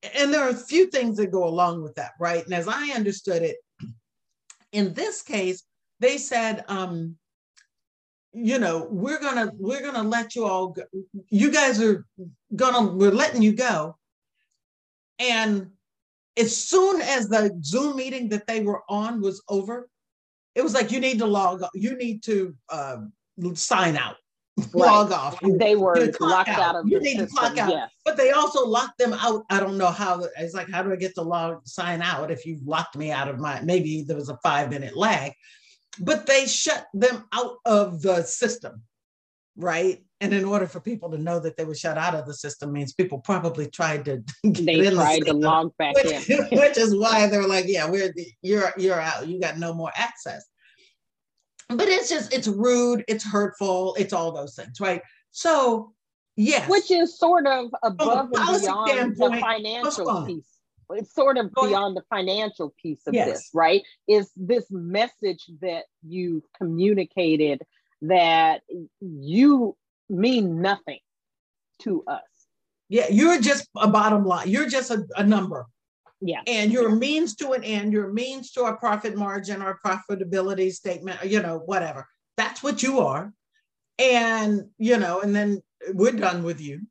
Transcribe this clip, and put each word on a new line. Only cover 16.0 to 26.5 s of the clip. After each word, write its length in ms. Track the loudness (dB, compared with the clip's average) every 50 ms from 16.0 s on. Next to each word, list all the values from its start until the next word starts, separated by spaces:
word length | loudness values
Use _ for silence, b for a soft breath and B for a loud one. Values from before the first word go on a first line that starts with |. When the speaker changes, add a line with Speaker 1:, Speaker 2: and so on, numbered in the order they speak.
| _ _ _ _ _ _ _
Speaker 1:
as 200 | 0 0 0 0
soon 440 | -4 -6 2 2 4 4 4 2 0 0
as 260 | 0 -2 -2 0 0
the 300 | 2 2 2 2 0 -4 -8
Zoom 320 | -4 -2 -2 0 0 -2
meeting 320 | -4 -6 -6 -6 -6 -6 -4
that 180 | -4 -4 -4
they 140 | -4 -4 -2
were 220 | -2 -2 -4 -4 -6 -6
on 320 | -6 -4 -4 -4 -4 -4
was 220 | -4 -4 -4 -6 _ -4
over, 400 | -4 -4 -4 -4 -8 -10 -12 -16 _ _ _ _ _ _ _ _ _ _ _ _ _
it 80 | -2 0
was 120 | 2 2
like, 180 | 0 0 0 0
"You 80 | 0
need 180 | 0 0 0 2
to 80 | 2
log, 380 | 2 2 2 2 2 0 -2 -6 -8 -6
you 220 | -4 -4 -4 -4
need 260 | -4 -6 -6 -6 -8 -4
to, 300 | -2 -2 -2 -2 -2 -6 -14 _ _
uh, 300 | -10 -8 -8 -8 -10 -10 -12 -16 -18 _ _ _ _ -8 -8 -8 -6
sign 420 | -6 -2 0 2 2 2 2 2
out, 200 | 0 -4 -6 -8 -12 _ _ _ _ _ _ _
Speaker 2:
Right. 180 | -6 -6 -2 2
Speaker 1:
log 360 | 6 8 8 8 8 6 4 2
off. 260 | -2 -2 -4 -6 -2
Speaker 2:
They 340 | 2 2 4 4 6 4 4
were 220 | 6 4 4 6 6
Speaker 1:
You 140 | 4 4 2
clock 180 | 0 2 4
Speaker 2:
locked 200 | 4 4 4 2